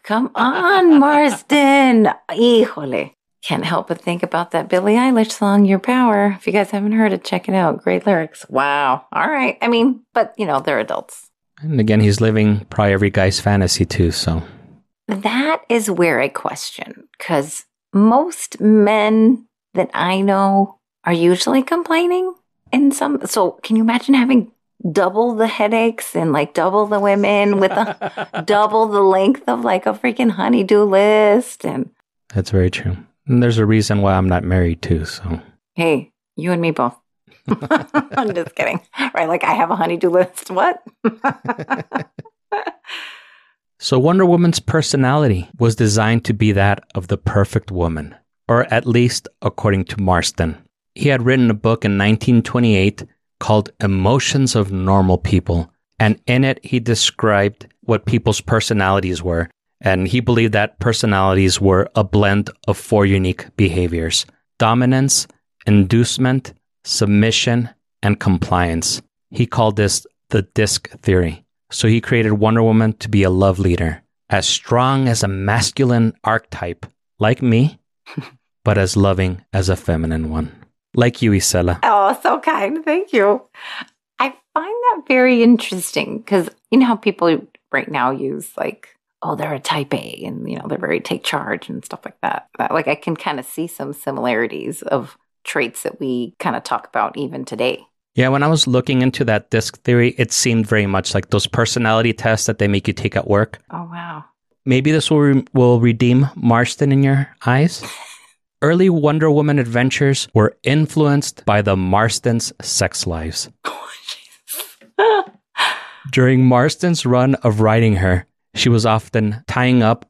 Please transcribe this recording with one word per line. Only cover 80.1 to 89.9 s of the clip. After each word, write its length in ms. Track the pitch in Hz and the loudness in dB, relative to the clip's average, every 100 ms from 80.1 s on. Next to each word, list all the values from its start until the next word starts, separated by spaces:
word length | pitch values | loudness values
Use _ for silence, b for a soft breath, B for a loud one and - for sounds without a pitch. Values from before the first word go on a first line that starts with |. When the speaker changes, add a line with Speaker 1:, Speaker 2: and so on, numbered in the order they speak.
| 80 78 | -4 -4
Speaker 2:
one. 200 | 80 78 - _ _ _ 120 | -6 -8 -12 _ _ _ -2
Like 260 | 120 - | 0 0
you, 80 | 113 | 0
Isela. 460 | 98 - 92 90 87 | 2 0 0 -2 -2
Speaker 1:
Oh, 340 | - 208 196 - | 0 2 2 0
so 160 | - 339 | -2 -2
kind. 440 | - 320 202 320 | -2 -2 -4 -4
Thank 300 | 311 330 415 | -4 -4 -2
you. 300 | 247 202 233 - B B B B _ _ - | 0 2 0 -4 B B B B _ _ -6
I 160 | 269 - _ 311 | -6 -8 _ -8
find 200 | 349 466 480 | -6 -4 -2
that 140 | 349 - | -2 0
very 360 | 254 254 240 | 2 4 4
interesting 800 | 233 233 - 185 - - - - | 4 4 0 -8 -6 -6 -6 -10
'cause 260 | - 196 165 - _ | -2 -2 -2 -8 _
you 80 | 240 | 2
know 80 | 247 | 2
how 80 | 220 | 0
people 440 | 214 185 170 160 - _ _ | -2 0 0 0 -4 _ _
right 200 | 139 - | -6 -4
now 180 | 143 123 | -4 -2
use, 400 | 135 135 147 - - | -2 -6 -8 -10 -8
like, 300 | - - - _ _ _ | -8 -8 -16 _ _ _
"Oh, 140 | - - | -8 -6
they're 180 | 151 | -6
a 60 | 139 | -8
type 340 | - 151 143 | -6 -6 -4